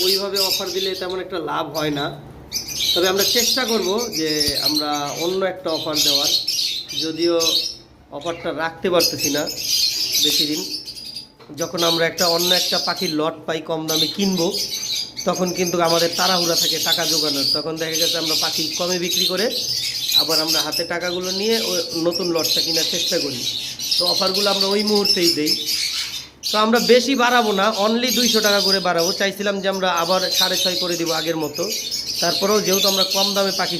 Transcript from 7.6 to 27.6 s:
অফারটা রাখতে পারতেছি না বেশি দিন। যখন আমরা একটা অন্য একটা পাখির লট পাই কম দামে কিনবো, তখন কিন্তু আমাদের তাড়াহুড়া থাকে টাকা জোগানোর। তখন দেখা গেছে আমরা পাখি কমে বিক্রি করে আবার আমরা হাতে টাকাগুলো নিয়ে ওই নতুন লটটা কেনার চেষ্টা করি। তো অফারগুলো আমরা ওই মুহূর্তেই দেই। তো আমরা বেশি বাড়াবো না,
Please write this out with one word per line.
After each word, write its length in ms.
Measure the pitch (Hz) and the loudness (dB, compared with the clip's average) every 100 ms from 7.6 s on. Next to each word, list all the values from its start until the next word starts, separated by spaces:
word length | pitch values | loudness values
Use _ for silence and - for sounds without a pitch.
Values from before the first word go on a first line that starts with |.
| - - - - - | -2 -8 -16 -20 -16
অফারটা 460 | 143 170 170 185 143 | -8 -8 -6 -6 -4
রাখতে 340 | 165 165 196 | -4 -2 2
পারতেছি 400 | 175 - 139 143 | 4 4 2 -2
না 140 | 143 165 - - - - - - - | -2 -2 -4 -2 0 0 0 -2 2
বেশি 240 | 156 - 151 | 2 2 0
দিন। 320 | 160 190 - - - - - - - - 143 | -2 -4 -8 -10 -14 -14 -14 -16 -20 -16 -8
যখন 280 | 165 175 | -4 0
আমরা 220 | 170 165 165 | 2 2 0
একটা 200 | - 180 | 2 2
অন্য 280 | 170 175 | 2 2
একটা 240 | 180 - 180 | 2 2 0
পাখির 360 | - 170 180 | -2 -2 -2
লট 200 | 151 156 156 - | 0 -2 -4 -6
পাই 140 | 160 | -6
কম 260 | 160 160 156 | -4 -4 -2
দামে 200 | 156 156 | 0 0
কিনবো, 460 | - 196 180 170 - - - - - - - | 0 0 2 0 0 -4 -4 -4 -4 -6 -4
তখন 280 | 190 170 180 | -4 0 -2
কিন্তু 280 | 170 180 175 | 0 -2 0
আমাদের 300 | 165 165 170 170 | 2 2 2 0
তাড়াহুড়া 380 | 185 180 170 | 0 2 2
থাকে 240 | 160 - 160 | 2 0 0
টাকা 260 | 165 170 | 0 0
জোগানোর। 400 | 156 156 151 139 139 | 0 0 0 0 0
তখন 240 | 156 156 160 | 0 -2 -4
দেখা 140 | 160 | -2
গেছে 280 | 160 165 165 | 0 0 0
আমরা 160 | 160 156 | 0 0
পাখি 340 | 160 151 156 - | 0 -2 -4 -2
কমে 200 | 180 180 | -2 0
বিক্রি 260 | 180 - | 0 0
করে 260 | - 185 226 - - - - - - - | 0 0 0 -2 -4 -4 -4 -4 0 2
আবার 240 | 156 160 | 2 0
আমরা 200 | 156 156 | 0 0
হাতে 240 | 151 165 | 0 -2
টাকাগুলো 460 | 170 175 180 180 185 | -2 -2 -2 -2 -2
নিয়ে 300 | 190 214 226 | -2 0 0
ওই 220 | 220 180 - 170 | 0 -2 -2 0
নতুন 360 | 170 175 175 | 0 0 0
লটটা 280 | 165 151 - | 0 2 2
কেনার 240 | 165 160 151 | 2 0 0
চেষ্টা 280 | 175 - 175 | 0 0 0
করি। 260 | 139 127 - - - - - - | -2 -4 -4 -4 -8 -8 -2 0
তো 80 | 175 | 2
অফারগুলো 440 | 170 190 190 202 | 2 2 2 2
আমরা 160 | 196 196 | 2 2
ওই 180 | 202 | 2
মুহূর্তেই 500 | 208 208 196 190 175 | 4 4 4 4 2
দেই। 320 | 151 151 151 151 - - - - - - - - | 2 2 0 0 -2 -2 -4 -6 -8 -12 -10 -2
তো 60 | 208 | 2
আমরা 200 | 214 226 | 4 4
বেশি 360 | 185 247 247 | 6 6 6
বাড়াবো 380 | 269 240 247 220 | 2 4 4 4
না, 220 | 196 | 2